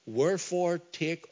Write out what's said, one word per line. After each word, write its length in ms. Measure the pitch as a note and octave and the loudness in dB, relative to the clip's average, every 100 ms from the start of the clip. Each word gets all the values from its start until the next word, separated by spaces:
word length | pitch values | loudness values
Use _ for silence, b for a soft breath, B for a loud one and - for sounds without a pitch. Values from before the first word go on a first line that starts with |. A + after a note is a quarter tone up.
| - | -6
"Wherefore 720 | A2+ D#3+ F#3+ - F3+ F3 E3+ | 2 2 2 0 0 0 0
take 480 | E3+ - D#3 E3 - | -6 -6 -4 -4 -8